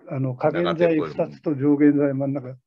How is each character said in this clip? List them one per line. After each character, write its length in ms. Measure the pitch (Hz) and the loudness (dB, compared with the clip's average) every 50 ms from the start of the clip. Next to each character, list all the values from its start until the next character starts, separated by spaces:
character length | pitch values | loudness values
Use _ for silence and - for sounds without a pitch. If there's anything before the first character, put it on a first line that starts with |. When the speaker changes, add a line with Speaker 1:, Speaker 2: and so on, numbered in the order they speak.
| _ - | _ -10
Speaker 1:
あ 100 | 156 131 | -6 -4
の、 160 | 135 131 127 | -4 -4 -4
下 160 | 127 - 156 | -2 -2 -2
限 140 | 160 170 175 | 0 0 -2
材 80 | 175 170 | -2 0
Speaker 2:
長 20 | |
手 100 | 156 175 | 2 2
っ 20 | 170 | 2
ぽ 40 | 165 | 2
い 20 | 156 | 0
も 80 | 165 | -2
ん。 260 | 156 143 - 165 151 | -4 -4 -6 -6 -6
Speaker 1:
二 60 | 147 - | -6 -8
つ 40 | |
と 140 | _ 170 151 | _ -6 -4
上 220 | 127 135 147 147 139 | 0 2 2 4 6
限 200 | 147 147 147 143 | 6 4 6 4
材 160 | 147 143 135 | 2 0 0
真 140 | 135 139 139 | -2 -2 -4
ん 60 | 135 | -4
中、 240 | 139 123 127 131 - _ | -6 -8 -12 -16 -18 _